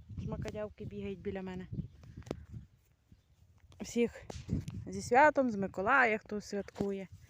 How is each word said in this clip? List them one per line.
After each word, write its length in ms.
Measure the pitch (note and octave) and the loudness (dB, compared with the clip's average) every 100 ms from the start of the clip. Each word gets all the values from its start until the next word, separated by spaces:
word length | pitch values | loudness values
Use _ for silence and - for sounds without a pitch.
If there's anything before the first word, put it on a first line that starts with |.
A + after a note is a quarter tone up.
| - - | -10 -8
шмакодявки 640 | - G#3+ A3 G#3 G#3+ - G#3+ | -4 -4 -4 -6 -8 -8 -10
бігають 360 | G3+ G3+ F#3+ | -6 -6 -6
біля 200 | G3 F#3+ | -6 -4
мене. 260 | F#3+ F#3 F3+ - - - - - - - - - - _ _ _ _ - _ _ - _ - - | -6 -8 -6 -8 -8 -12 -18 -16 -10 -10 -8 -14 -14 _ _ _ _ -20 _ _ -20 _ -20 -12
Всіх 440 | G#3 A#3 A#3 - - - - - - - - | -4 2 2 0 -12 -12 -4 -4 -2 -8 -8
зі 140 | F#3+ | -8
святом, 500 | - B3 D4+ C#4+ B3+ | 4 8 8 8 2
з 40 | G#3 | 0
Миколая, 640 | F#3+ - G3 C4+ B3 G#3+ | -2 -2 4 6 6 4
хто 240 | - G#3+ | -2 -8
святкує. 640 | - G3+ G3 - G3+ G3 F#3+ - | -4 -6 -6 -4 -4 -4 -8 -14